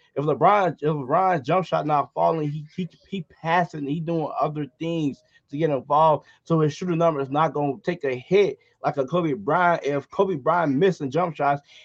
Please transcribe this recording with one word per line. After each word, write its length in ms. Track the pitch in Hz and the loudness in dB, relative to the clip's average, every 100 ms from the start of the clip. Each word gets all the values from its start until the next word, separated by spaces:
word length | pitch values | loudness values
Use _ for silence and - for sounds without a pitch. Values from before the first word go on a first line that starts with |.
| _ 139 | _ -4
If 100 | 151 | -2
LeBron, 480 | 127 170 208 180 - | 2 4 4 2 0
if 80 | 147 | -2
LeBron's 580 | 151 123 165 190 170 123 | -2 0 2 2 0 0
jump 180 | 180 170 | -2 0
shot 220 | 160 151 | -2 0
not 260 | 147 - | 0 -2
falling, 380 | 160 170 165 151 | 0 0 0 -2
he, 140 | 151 151 - | -6 -8 -10
he, 140 | 180 _ _ | -10 _ _
he 180 | 196 - _ | -12 -12 _
passing, 460 | 160 175 170 160 139 | 0 0 0 -4 -6
he 140 | 165 | -4
doing 280 | 160 165 143 - | -2 -2 -4 -2
other 300 | 151 151 147 - | -4 -4 -8 -8
things 440 | 165 165 147 - _ _ _ | -4 -2 -4 -6 _ _ _
to 80 | 143 | -2
get 120 | 160 | -2
involved. 560 | 135 131 147 160 147 - _ | -2 0 4 4 2 -4 _
So 160 | - 160 | -2 2
his 140 | 151 | 2
shooting 240 | - 180 165 | 0 -2 2
number 240 | 170 147 | 2 0
is 80 | 135 | -2
not 240 | 147 160 | 0 0
gonna 240 | 147 143 117 - | 0 -4 -4 -6
take 180 | - | -4
a 100 | 135 | -4
hit 460 | 127 - 185 180 - _ _ | -4 0 2 2 -2 _ _
like 140 | 139 139 | -4 -2
a 80 | 127 | -2
Kobe 260 | 175 165 | -2 -2
Bryant. 540 | 120 98 170 175 165 139 | -2 0 2 2 2 0
If 240 | 143 - | -4 -2
Kobe 260 | - 196 156 | -2 0 0
Bryant 400 | 135 175 156 131 | 0 0 2 2
missing 340 | 190 - 139 | 2 0 -2
jump 280 | 151 175 156 | -2 -2 0
shots, 240 | 143 143 - - | 0 0 -6 -20